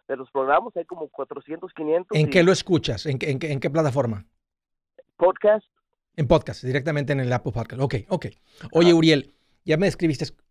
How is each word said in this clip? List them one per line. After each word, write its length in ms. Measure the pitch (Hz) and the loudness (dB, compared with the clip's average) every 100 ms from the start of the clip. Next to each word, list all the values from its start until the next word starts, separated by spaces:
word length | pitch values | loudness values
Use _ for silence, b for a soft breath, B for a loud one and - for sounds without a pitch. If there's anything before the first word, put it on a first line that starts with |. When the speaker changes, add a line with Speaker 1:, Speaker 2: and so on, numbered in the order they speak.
| - | -10
Speaker 1:
de 80 | 131 | -10
los 140 | 131 | -6
programas, 440 | 139 131 156 233 175 | -4 2 2 0 -10
hay 80 | 165 | -10
como 220 | 170 147 | -12 -12
cuatrocientos, 640 | - 135 143 139 165 185 | -10 -12 -12 -14 -14 -14
quinientos 420 | - 151 165 180 156 | -8 -2 -2 -2 -2
Speaker 2:
¿En 120 | 147 | 2
Speaker 1:
y 20 | |
Speaker 2:
qué 120 | 180 | 4
lo 80 | 170 | 4
escuchas? 520 | 175 - 160 - 110 | 2 0 -2 -2 -8
¿En 140 | 156 131 | -6 -6
qué, 120 | 156 | -4
en 80 | 131 | -4
qué, 140 | 160 | -4
en 80 | 139 | -4
qué 80 | 147 | -2
plataforma? 560 | 156 151 117 113 104 - _ _ _ _ _ _ _ _ - | 0 0 0 -2 -4 -12 _ _ _ _ _ _ _ _ 0
Speaker 1:
Podcast. 500 | 180 185 208 214 _ _ _ _ _ - | 2 4 2 2 _ _ _ _ _ -6
Speaker 2:
En 120 | 127 | 2
podcast, 340 | 165 - 107 | 2 2 -10
directamente 500 | 127 139 147 147 139 | -4 -4 -2 -4 -2
en 80 | 139 | -2
el 120 | 123 | 0
Apple 200 | 123 123 | -2 -4
Podcast. 300 | 117 113 127 | -8 -8 -4
Ok, 140 | 131 113 - | -4 -4 -4
ok. 180 | 180 95 - B B B | -6 -6 -16 B B B
Oye, 180 | 160 175 | 4 6
Speaker 1:
Ajá. 60 | 165 | 6
Speaker 2:
Uriel, 380 | 160 147 - _ _ _ | 6 4 0 _ _ _
ya 120 | - 156 | -2 0
me 100 | 196 | 0
describiste. 400 | - 165 135 156 - _ | 0 -2 -2 -6 -10 _